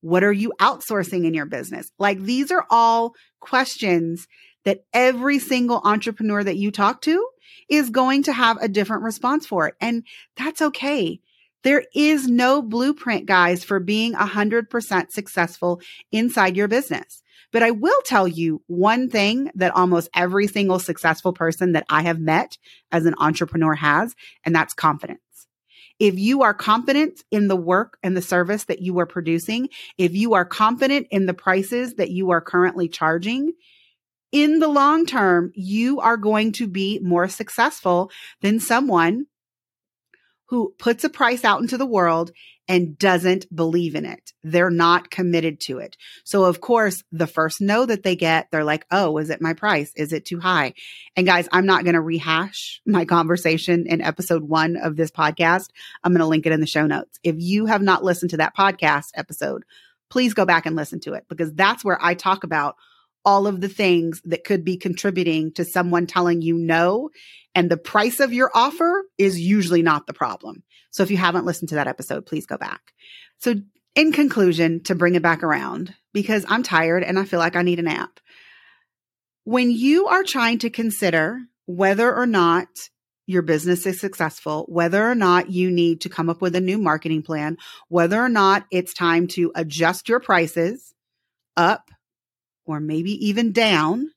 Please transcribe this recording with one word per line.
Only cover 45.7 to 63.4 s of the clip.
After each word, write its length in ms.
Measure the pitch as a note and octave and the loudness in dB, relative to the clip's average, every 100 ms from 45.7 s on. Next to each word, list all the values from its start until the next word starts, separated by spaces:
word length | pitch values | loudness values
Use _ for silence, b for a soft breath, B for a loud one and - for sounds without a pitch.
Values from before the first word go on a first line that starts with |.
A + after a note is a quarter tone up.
| B2+ | -10
it. 180 | - - B B | -10 -18 B B
So 220 | - G3+ F#3 | -4 2 2
of 160 | E3+ | 2
course, 420 | - A#3 G#3+ F#3 _ | 0 2 2 -2 _
the 160 | E3 D#3+ | -4 -2
first 320 | - D#3+ - | 0 -2 0
no 260 | G3+ G#3+ B3 | 0 0 0
that 180 | G#3+ | 0
they 120 | G3 F3+ | -2 0
get, 320 | E3 D#3+ - | 2 0 0
they're 120 | D#3+ | -2
like, 220 | D3+ D#3 - | 0 -2 -2
"Oh, 280 | F#3 F3+ D3+ | 0 0 0
is 120 | D#3 | -4
it 120 | D3+ | -4
my 120 | D#3+ | -4
price? 380 | D#3+ G#3+ E3 D3 - | -2 0 0 -2 -6
Is 180 | D3+ | -4
it 120 | D#3+ - | -4 -6
too 140 | E3+ | -6
high?" 340 | F#3 F3 C3+ - B B B - | 0 0 0 -6 B B B -2
And 100 | F#3 | 2
guys, 220 | F3 F3 | 2 2
I'm 140 | F3+ F#3+ | 0 4
not 180 | F#3 | 2
gonna 180 | F3 E3+ | 2 0
rehash 800 | D#3+ E3 D3+ D#3+ G3 - - - - | 0 -4 0 -2 -2 -8 -14 -8 0
my 180 | G3 | 0
conversation 840 | E3 E3+ D#3+ F3 E3+ D#3+ - F3 E3 | 2 2 2 0 0 -2 0 -2 0
in 160 | E3 | -2
episode 420 | - D#3 F3+ E3 | -2 -6 -4 -4
one 340 | D3 D#3+ D#3+ E3+ | 0 0 0 -2
of 180 | E3 D3+ | -6 -4
this 160 | D#3+ | -4
podcast. 580 | - D#3 D#3+ E3 F#3 - B B B | 0 -2 2 2 2 -2 B B B
I'm 100 | F3+ | 2
gonna 140 | F3+ D#3+ | 2 4
link 180 | D#3+ D#3+ | 2 2
it 80 | |
in 80 | D#3 | 0
the 60 | C#3 | 0
show 200 | D#3 D#3 | 0 0
notes. 320 | C#3+ - - | -2 -6 -6
If 120 | F3 D#3+ | -4 -4
you 280 | F3 G3+ A3 | -2 0 2
have 160 | G#3+ | 2
not 220 | G3 F#3 | 2 2
listened 280 | F#3 F3 F3+ | 0 -2 -2
to 60 | D#3+ | -2
that 180 | D#3 - | -2 2
podcast 520 | G3 F#3 D#3 C#3+ - - | 0 2 0 0 -4 -14
episode, 480 | - D#3 D3 C3+ - b b b _ | -12 -8 -8 -8 -12 b b b _
please 240 | B3+ B3 | 0 0
go 120 | G#3 F#3+ | 2 2
back 200 | E3 D#3+ | 2 0
and 100 | D#3+ | -6
listen 240 | D3 E3+ | -6 -10
to 120 | - | -10
it, 120 | D3 _ | -12 _
because 260 | E3 E3 | -6 -6
that's 300 | D3+ G3 A#3+ | 0 0 0
where 160 | G3+ F3 | -2 0
I 120 | E3+ | 0
talk 300 | F3 G3 F#3+ | 0 -2 -2
about 320 | F3 D#3 D3 - b b b _ - | -2 -4 -4 -6 b b b _ 2
all 220 | G3 | 4